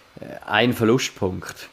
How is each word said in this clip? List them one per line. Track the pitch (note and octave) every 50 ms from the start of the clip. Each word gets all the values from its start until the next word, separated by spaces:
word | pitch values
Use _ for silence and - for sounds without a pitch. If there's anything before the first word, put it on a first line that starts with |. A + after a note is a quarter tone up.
| _ _ - -
äh, | - - - - - -
einen | F#2+ G#2+ A#2 B2 A#2
Verlustpunkt | F#2+ A2+ A2 A#2 C3 - - - - - F#2 F#2 F#2 - - - - - -